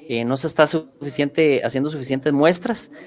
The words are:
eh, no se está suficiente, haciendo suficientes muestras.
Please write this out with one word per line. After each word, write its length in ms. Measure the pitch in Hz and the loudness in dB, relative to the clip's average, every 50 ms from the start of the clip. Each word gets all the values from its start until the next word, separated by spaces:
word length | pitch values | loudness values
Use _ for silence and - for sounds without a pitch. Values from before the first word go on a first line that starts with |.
| - - | -10 -6
eh, 140 | 120 117 117 | -4 -4 -2
no 140 | 120 135 135 | -2 -2 -2
se 80 | - | -4
está 200 | 156 - - 151 | -2 2 2 2
suficiente, 960 | 147 - 160 156 - _ - 143 143 131 - 143 143 - - 160 151 139 - | 4 2 -4 -6 -8 _ -12 -12 -8 -4 -2 -2 -2 2 2 4 4 4 2
haciendo 280 | - 117 - 131 139 151 | 0 -2 -2 -2 -2 -2
suficientes 420 | 156 143 127 127 131 135 - 156 | -4 -6 -4 -4 -4 -2 0 0
muestras. 580 | 143 139 147 165 180 175 - 233 220 - - - - - - | 2 4 4 4 4 2 -2 -6 -6 -6 -8 -14 -18 -20 -20